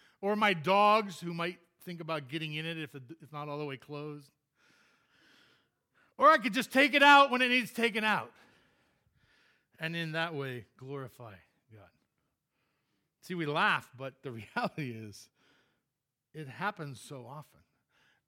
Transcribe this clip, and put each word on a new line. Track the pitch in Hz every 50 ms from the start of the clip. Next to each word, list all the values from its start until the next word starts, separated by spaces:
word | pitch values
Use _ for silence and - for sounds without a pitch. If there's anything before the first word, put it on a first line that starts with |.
| _ _ _ _
Or | 196 202 214
my | 214 220 202 190
dogs, | 165 139 180 190 202 208 208 214 220 214 196 165 -
who | 170 170 170
might | 170 170 180 180 - _ _ _ _ -
think | 185 175 170
about | 170 156 160 151 139 123
getting | 151 165 160 156 151
in | 151 160
it | 165 165 160
if | 156 135 -
it, | 139 127 117 165 -
it's | 151 127
not | 151 147 147 147
all | 143 147
the | 151
way | 143 135 123
closed. | - - 147 143 147 151 147 147 139 _ _ _ _ _ _ _ _ _ _ _ _ _ _ _ _ _ _ _ _ _ _ _ _ _ _ _ _ _ _ _ _ _ _ _ _ _ _ -
Or | 269 302
I | 320 294
could | 202 247 190
just | 262 208 -
take | - 262 285 277 254
it | 285 277
out | 285 285 285 277 269
when | 240 247
it | 254 247
needs | 247 254 226 -
taken | - - 226 233 196 226 214
out. | 214 202 156 113 - - _ - _ _ _ _ _ _ _ _ _ _ _ _ _ _ _ _ _ _ _ _ _ _ _ _ _ _ -
And | 165 160 170
in | 170 165 160
that | 156 165 165 175 165
way, | 139 139 131 123 120 107 - _ -
glorify | 131 131 143 139 131 117 - - 120 113 98 90 _ _ _ _ _ _
God. | 110 104 95 85 _ _ _ _ _ _ _ _ _ _ _ _ _ _ _ _ _ _ _ _ _ _ _ _ _ _
See, | - - 185
we | 170 160
laugh, | 143 147 165 202 208 165 143 - - - 117
but | 135 135 - _
the | - 139
<laughs> | 117 113 104 - -
reality | 240 247 190 - 160 147 123
is, | 113 110 110 104 101 - - - _ _ _ _ _ _ _ _ _ _ _ _ _ _ _ _ _ _ _ _ -
it | 156 151 131
happens | 110 113 180 208 208 - 156 143 131 104
so | - - 147 131 120 117
often. | 139 151 143 _ _ _ _ _ _ _ _ _ _ _ _ _ _ _ _